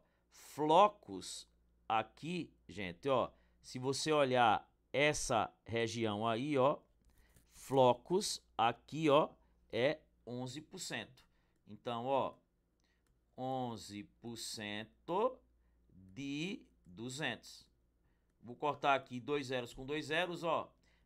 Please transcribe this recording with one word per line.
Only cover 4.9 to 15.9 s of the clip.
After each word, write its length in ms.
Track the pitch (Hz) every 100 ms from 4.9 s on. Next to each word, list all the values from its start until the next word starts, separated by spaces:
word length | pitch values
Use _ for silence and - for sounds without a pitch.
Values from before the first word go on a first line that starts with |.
essa 580 | 131 147 - - 117 - -
região 640 | - 117 113 117 110 104 113
aí, 300 | 113 147 135
ó. 220 | 135 175 _ _ _ _ _ _ _
Flocos 920 | - - 135 127 120 - 180 202 - _ -
aqui, 520 | 113 120 - 147 156
ó, 200 | 143 220 - _ _ _
é 300 | 113 135 - _ _ -
onze 320 | 123 127 143
por 200 | 156 185
cento. 460 | - 131 95 131 _ _ _ _ -
Então, 400 | 104 123 117 127
ó, 300 | 135 98 - _ _ _ _ _ _ _ _ _ -
onze 680 | 131 131 123 110 92 104 95 _
por 160 | 117 117
cento 1040 | - - 104 104 110 _ - 180 254 254 _ _ _ _ _